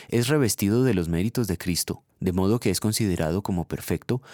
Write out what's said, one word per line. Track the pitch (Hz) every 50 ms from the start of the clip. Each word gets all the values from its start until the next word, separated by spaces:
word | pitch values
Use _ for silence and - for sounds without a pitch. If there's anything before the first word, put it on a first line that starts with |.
| - -
es | - 120 117 127
revestido | 156 151 127 98 - - 98 98 110 123 131
de | 127
los | 104 90 82 82
méritos | 85 85 95 117 - 127 113
de | 92 85
Cristo, | - - 92 85 - - - - - _ _ _ _
de | - 92
modo | 90 92 92 98 117 120
que | - 104
es | 87 -
considerado | - 107 107 - 110 98 87 - 82 78 87 98
como | - - 95 87 80
perfecto | - - - - - 87 - - - 120 127 - -